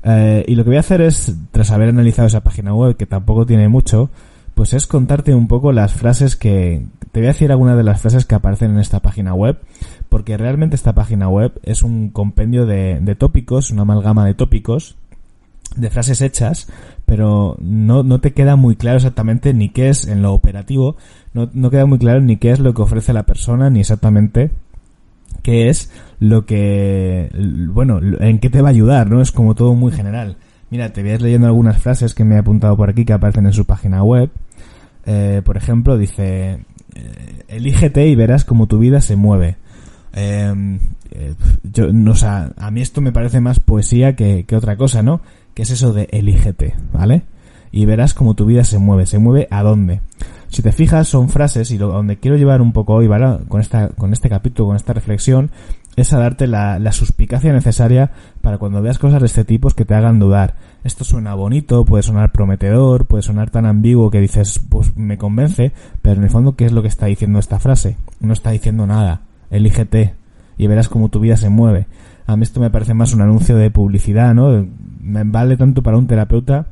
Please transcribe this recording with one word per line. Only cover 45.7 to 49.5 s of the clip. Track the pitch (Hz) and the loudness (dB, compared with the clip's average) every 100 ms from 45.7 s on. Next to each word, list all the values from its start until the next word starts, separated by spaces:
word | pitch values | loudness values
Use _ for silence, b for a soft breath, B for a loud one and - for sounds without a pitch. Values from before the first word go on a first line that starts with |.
eso | 123 123 | -2 0
de | 104 104 | -2 -4
"elígete", | 104 104 98 - 92 69 - - | -2 2 2 2 0 -4 -4 -4
¿vale? | - 95 151 - b b b b | -2 2 0 -2 b b b b
"Y | - 107 | -2 0
verás | 110 120 | 2 0
cómo | - 120 104 | 2 0 2
tu | 107 | 2
vida | 120 | 2
se | 117 104 | 2 2
mueve"? | 101 95 92 | 2 2 2
¿Se | 104 | 2
mueve | 113 135 | 2 2
a | - | 0